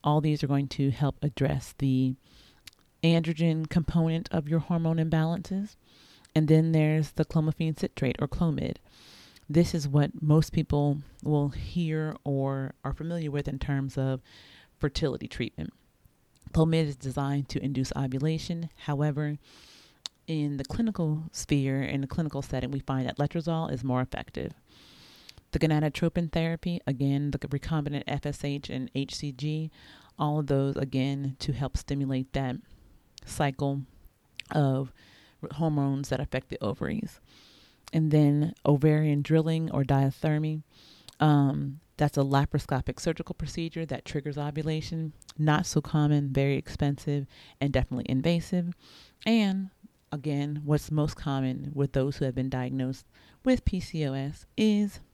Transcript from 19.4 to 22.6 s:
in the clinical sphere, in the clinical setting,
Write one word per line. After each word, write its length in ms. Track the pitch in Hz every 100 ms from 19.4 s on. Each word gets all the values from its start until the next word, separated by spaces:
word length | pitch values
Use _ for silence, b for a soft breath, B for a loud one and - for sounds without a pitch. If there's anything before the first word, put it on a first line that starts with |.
| B B B B B B - _ -
in 320 | 160 147 139
the 60 |
clinical 600 | 143 - 226 196 160 151 160
sphere, 520 | - - 143 135 135
in 180 | 135 139
the 60 | 139
clinical 340 | - 156 139
setting, 300 | - 131